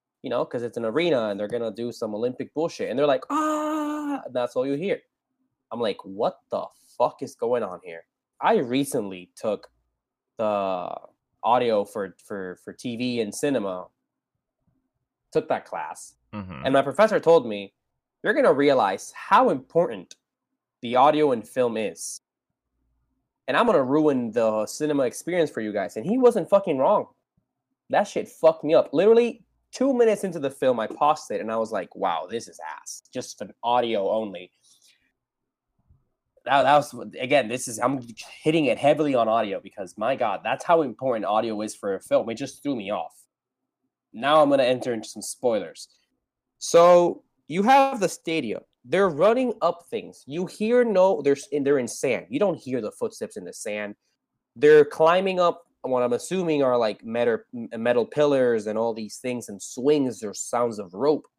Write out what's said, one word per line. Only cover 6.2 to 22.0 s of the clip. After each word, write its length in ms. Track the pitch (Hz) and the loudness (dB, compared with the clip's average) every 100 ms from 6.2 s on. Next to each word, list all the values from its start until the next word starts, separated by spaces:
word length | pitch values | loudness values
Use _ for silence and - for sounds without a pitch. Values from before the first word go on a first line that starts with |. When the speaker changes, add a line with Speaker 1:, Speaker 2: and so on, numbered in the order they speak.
| 147 - - | -6 -6 -8
Speaker 1:
the 160 | 101 - _ _ - | -8 -8 _ _ -2
fuck 260 | 127 - | -2 -2
is 140 | 127 - | -12 -6
going 260 | 117 123 | -2 -2
on 180 | 101 87 | -4 -10
here?" 200 | 90 82 - _ _ - | -14 -18 -20 _ _ -4
I 160 | 151 220 | 0 2
recently 720 | 123 131 139 135 101 92 90 - | 0 -2 -2 -4 -6 -10 -16 -8
took 340 | 113 101 - _ _ _ _ _ _ - | -6 -6 -8 _ _ _ _ _ _ -4
the 560 | 110 101 98 92 87 - - _ _ - | -2 -2 -2 -4 -6 -12 -16 _ _ -4
audio 420 | 110 123 123 107 | 2 2 4 0
for, 300 | 101 110 95 - | -2 -6 -8 -10
for, 340 | - 101 92 87 | -12 -10 -10 -12
for 80 | - | -16
T 240 | 90 123 113 | -12 -10 -6
V 240 | 123 120 | -4 -4
and 140 | 104 | -4
cinema, 540 | - 147 127 98 90 87 _ _ _ _ _ _ _ _ _ _ _ _ _ _ | -4 -2 -2 -4 -8 -12 _ _ _ _ _ _ _ _ _ _ _ _ _ _
took 160 | 160 156 | -4 -2
that 160 | 117 | -6
class. 500 | - 90 78 - - _ _ | -6 -10 -10 -12 -18 _ _
Speaker 2:
Mm-hmm. 300 | 107 92 73 | -14 -12 -6
Speaker 1:
And 80 | 131 | 0
my 80 | 135 | 2
professor 400 | 135 135 214 180 | 2 2 2 2
told 260 | 160 165 117 | 4 4 4
me, 280 | 101 98 _ _ _ _ _ | -8 -10 _ _ _ _ _
"You're 100 | 170 | -2
gonna 200 | 277 240 | 2 4
realize 580 | 139 143 131 101 98 - | 4 4 4 2 -2 -10
how 380 | - - 208 254 | -10 2 4 4
important 680 | 143 - 165 175 104 85 - _ _ _ _ _ - | 0 -2 -2 -2 -4 -14 -20 _ _ _ _ _ -14
the 140 | 120 | -2
audio 380 | 123 139 151 151 | 4 4 4 2
in 100 | 120 | 0
film 340 | 104 131 123 110 | -4 -2 -2 -2
is. 440 | 101 85 | -6 -8